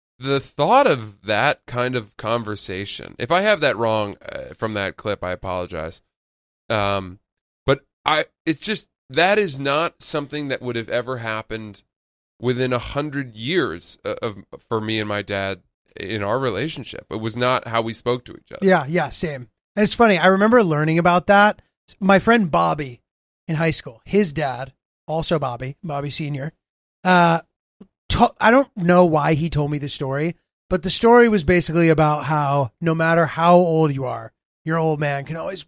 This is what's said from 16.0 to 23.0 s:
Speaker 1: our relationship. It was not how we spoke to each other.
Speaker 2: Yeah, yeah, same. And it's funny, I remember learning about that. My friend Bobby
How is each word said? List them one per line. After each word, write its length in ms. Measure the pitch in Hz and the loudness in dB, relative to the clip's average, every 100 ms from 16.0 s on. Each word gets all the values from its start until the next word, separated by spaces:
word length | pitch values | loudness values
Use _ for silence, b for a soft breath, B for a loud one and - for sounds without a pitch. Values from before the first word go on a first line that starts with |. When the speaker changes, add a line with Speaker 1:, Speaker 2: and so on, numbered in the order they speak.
| 90 107 | -8 -6
Speaker 1:
our 160 | 101 123 | -2 -2
relationship. 680 | 131 95 156 156 113 - - | -2 -4 -6 -8 -14 -14 -10
It 120 | 110 | -8
was 160 | 113 113 | -6 -2
not 300 | 123 127 120 | 0 0 -2
how 140 | 113 | -4
we 120 | 113 | -4
spoke 320 | 110 120 123 - | -4 -4 -4 -6
to 80 | |
each 180 | - _ | -20 _
other. 140 | - 196 | -2 2
Speaker 2:
Yeah, 200 | 180 135 | 2 0
yeah, 220 | 170 143 | -4 -4
same. 360 | - 165 135 127 _ _ - | -6 -8 -8 -16 _ _ 0
And 80 | |
it's 100 | 208 - | 0 4
funny, 220 | 233 180 | 4 6
I 100 | 180 | 4
remember 360 | 190 214 247 | 4 6 4
learning 360 | 185 151 156 165 | 4 2 2 2
about 280 | 175 175 - | 4 2 4
that. 340 | 202 208 202 _ _ - - | 6 6 2 _ _ -20 -2
My 200 | 190 196 | 2 4
friend 300 | - 233 175 | 4 2 2
Bobby 500 | 170 170 156 139 120 | 2 0 -2 -8 -14